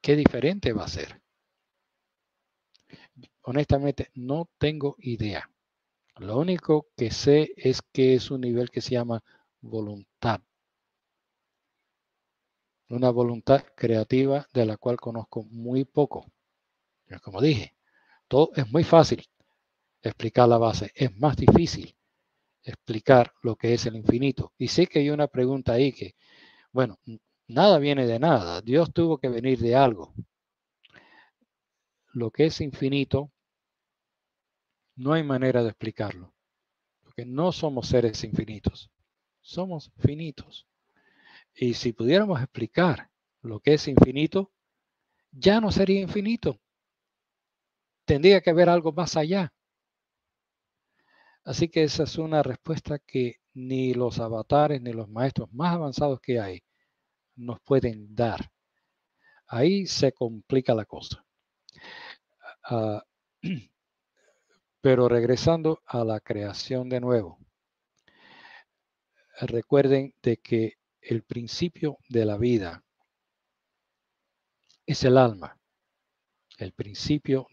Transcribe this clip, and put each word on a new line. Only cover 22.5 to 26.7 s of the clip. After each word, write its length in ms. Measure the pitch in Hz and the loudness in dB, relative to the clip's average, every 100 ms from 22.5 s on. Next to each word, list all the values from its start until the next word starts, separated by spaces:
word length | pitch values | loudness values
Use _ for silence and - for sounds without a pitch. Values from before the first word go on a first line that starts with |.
| _ - | _ -16
explicar 680 | - - 110 - 131 117 _ | -16 -8 -8 4 6 6 _
lo 140 | 120 110 | -8 -4
que 180 | 117 | 0
es 120 | 117 120 | 0 -2
el 100 | 113 | -6
infinito. 560 | 110 120 139 - - _ | -2 0 0 -4 -10 _
Y 100 | 123 | -4
sé 180 | - 180 | 0 2
que 120 | 160 | 2
hay 120 | 143 | -2
una 180 | 147 147 | -2 -2
pregunta 440 | 127 127 135 127 | -2 -2 -2 -2
ahí 200 | 120 135 | 0 0
que, 220 | 123 92 _ _ _ - _ _ | -2 -14 _ _ _ -20 _ _